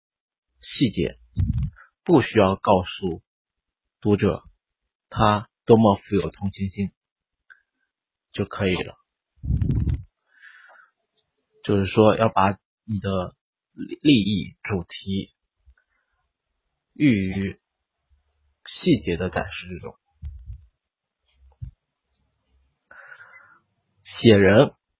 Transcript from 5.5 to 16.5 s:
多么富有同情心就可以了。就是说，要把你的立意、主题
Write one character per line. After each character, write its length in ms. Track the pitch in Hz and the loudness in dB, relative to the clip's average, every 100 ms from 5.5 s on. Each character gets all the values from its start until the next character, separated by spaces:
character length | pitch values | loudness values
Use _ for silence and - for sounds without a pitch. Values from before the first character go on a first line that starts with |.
| _ - | _ 2
多 120 | 113 | 4
么 180 | 110 98 | 6 2
富 200 | - 101 | -2 -4
有 140 | 82 | -4
同 220 | - 98 | -8 -10
情 180 | - 98 | -8 -10
心 220 | 98 98 - _ _ _ _ _ _ _ _ _ _ _ _ _ | -6 -8 -8 _ _ _ _ _ _ _ _ _ _ _ _ _
就 140 | - 98 | -8 -8
可 240 | - 98 | -2 -2
以 60 | 90 | -2
了。 200 | - - _ _ _ _ - - - - - - - _ _ _ - - - - _ _ _ _ _ _ _ _ | -6 -14 _ _ _ _ -6 -4 -2 -2 -2 -6 -10 _ _ _ -20 -20 -20 -20 _ _ _ _ _ _ _ _
就 120 | - 101 | -2 0
是 100 | 95 | 2
说， 280 | - 107 98 | 4 4 4
要 140 | 113 | 0
把 220 | - 95 98 _ _ | 2 0 -2 _ _
你 160 | - 104 | -8 -6
的 360 | 98 95 90 - _ _ _ | -4 -6 -6 -12 _ _ _
立 400 | - - - 147 | -16 -14 -4 2
意、 420 | 127 98 101 - - | 2 2 -4 -6 -14
主 220 | - 98 | -8 -6
题 500 | 85 - 98 98 - _ _ _ _ _ _ _ _ _ _ _ _ | -8 -14 -8 -8 -8 _ _ _ _ _ _ _ _ _ _ _ _